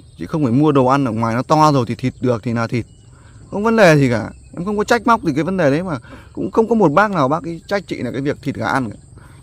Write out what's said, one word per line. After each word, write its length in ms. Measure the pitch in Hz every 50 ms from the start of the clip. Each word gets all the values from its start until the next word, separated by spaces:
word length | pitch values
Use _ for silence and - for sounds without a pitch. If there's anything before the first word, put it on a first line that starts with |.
| - - - -
chị 80 | -
không 180 | - - 156 147
phải 80 | 117
mua 200 | 113 139 151 156
đồ 140 | 139 139 127
ăn 180 | 127 139 139 135
ở 80 | 117
ngoài 220 | 107 113 113 113 113
nó 80 | 123
to 300 | 127 - 156 156 156 151
rồi 120 | 139 131 117 113
thì 60 | 117
thịt 200 | - 131 127 - -
được 220 | 135 123 120 110
thì 100 | - 123
là 140 | 113 120 113
thịt. 200 | 113 127 120 - - - - - - - - - - - - - -
Không 140 | 180 196 208
vấn 120 | 226 226
đề 200 | 226 196 170 156
gì 140 | 143 139 120
cả. 200 | 117 107 104 - - - - - -
Em 80 | - 175
không 140 | 214 208 208
có 60 | 202
trách 220 | - 240 240 -
móc 180 | 240 226 226 -
gì 80 | 165 123
cái 100 | 147 160
vấn 120 | 180 190
đề 140 | 185 156 135
đấy 120 | 139 160
mà. 160 | 185 185 147 113 - - - - - -
Cũng 180 | - - - 190
không 180 | - 226 226 226
có 60 | 233
một 180 | 220 196 156
bác 180 | 143 196 214 208
nào 180 | 196 165 131 131
bác 160 | 151 170 170
ấy 180 | 165 170 165 -
trách 180 | - 202 202 -
chị 100 | - -
là 140 | - 113 117
cái 100 | 107 131
việc 220 | 135 143 123 -
thịt 120 | - 143 98
gà 120 | 104 113
ăn 240 | - 98 135 123 101
cả. 60 | - - - - - - - - - -